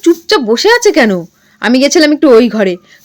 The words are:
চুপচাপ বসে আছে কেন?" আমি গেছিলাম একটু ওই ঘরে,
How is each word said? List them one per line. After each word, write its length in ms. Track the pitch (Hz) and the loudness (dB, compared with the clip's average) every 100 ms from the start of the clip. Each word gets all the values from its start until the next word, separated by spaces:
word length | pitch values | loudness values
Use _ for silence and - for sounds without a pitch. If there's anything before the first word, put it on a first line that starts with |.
চুপচাপ 380 | 339 339 - 427 | -2 -2 -2 -4
বসে 280 | 214 233 415 | -2 -2 0
আছে 240 | 480 427 | 0 0
কেন?" 320 | 311 226 180 165 _ _ _ | 0 0 -2 -8 _ _ _
আমি 180 | 208 254 | -2 0
গেছিলাম 340 | 277 349 302 | 0 0 0
একটু 180 | 302 311 | 0 2
ওই 180 | 226 240 | 4 2
ঘরে, 280 | 214 190 180 _ _ | -2 -4 -6 _ _